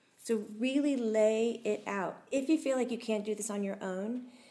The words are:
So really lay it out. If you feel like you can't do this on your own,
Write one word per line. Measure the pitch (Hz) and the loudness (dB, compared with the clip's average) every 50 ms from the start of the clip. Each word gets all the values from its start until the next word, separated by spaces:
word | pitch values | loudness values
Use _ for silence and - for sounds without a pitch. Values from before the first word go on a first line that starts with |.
| _ _ _ - - | _ _ _ -12 -2
So | - 226 208 208 - 214 | 0 0 0 -2 -6 -4
really | 214 247 254 262 294 285 294 277 | -2 -2 2 2 2 2 2 2
lay | 240 233 220 214 220 214 220 220 220 226 233 226 - - | 2 0 2 4 6 6 6 6 4 2 0 0 -2 -2
it | 214 208 208 - | -2 -2 -2 -2
out. | 196 202 196 180 160 - - - - | -4 -2 -2 -2 -4 -6 -10 -6 -2
If | 262 277 262 - | -2 0 2 2
you | 320 | 2
feel | 311 - 269 262 | 2 2 0 0
like | 262 233 247 | 0 0 -2
you | 233 | -2
can't | 226 - 226 220 208 202 | -4 -2 -2 -2 -2 0
do | 214 208 | -2 -4
this | 208 208 - | -4 -4 -4
on | 202 202 202 | -4 -4 -4
your | 196 196 196 | -4 -4 -6
own, | 190 190 185 190 202 220 247 247 247 - - - - - | -6 -6 -4 -4 -4 -4 -4 -6 -8 -12 -18 -20 -20 -20